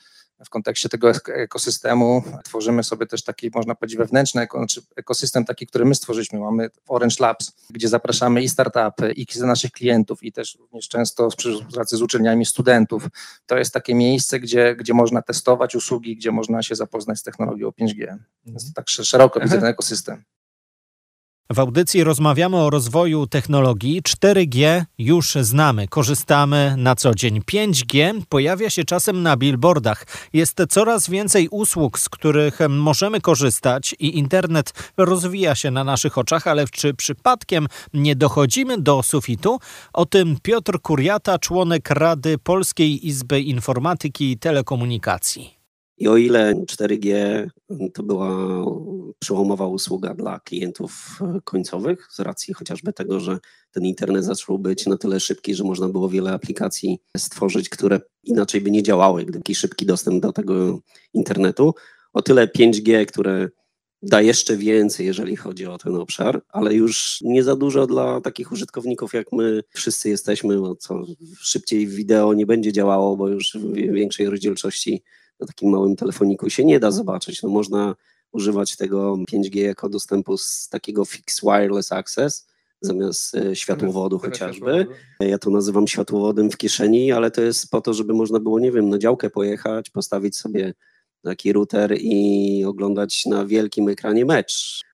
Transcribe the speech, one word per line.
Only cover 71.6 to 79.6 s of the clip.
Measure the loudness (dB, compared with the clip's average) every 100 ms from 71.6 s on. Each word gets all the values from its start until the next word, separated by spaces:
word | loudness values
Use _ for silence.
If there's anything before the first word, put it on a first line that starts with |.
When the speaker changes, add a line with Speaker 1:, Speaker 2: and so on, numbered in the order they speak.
| -2 -2 -2
Speaker 3:
wideo | -4 2 4 6
nie | 4 4
będzie | 2 2
działało, | 0 2 2 2 0
bo | 0
już | -2 -4 -6
w | -6
większej | -4 -2 0 -2 -2 -4
rozdzielczości | -2 -4 -4 -4 -6 -4 -6 -8 _ _ _
na | -14
takim | -2 2
małym | 2 2 0
telefoniku | -4 0 0 0 -2
się | 2 4
nie | 4
da | 4
zobaczyć. | 0 -4 -6 -8 -8
No, | -2
można | -2 0 -2 -2 -4 _ _ _
używać | -4 -2 0 -2 -4
tego | -4 -2 -2 -4 -4
pięć | -4 -2
G | -2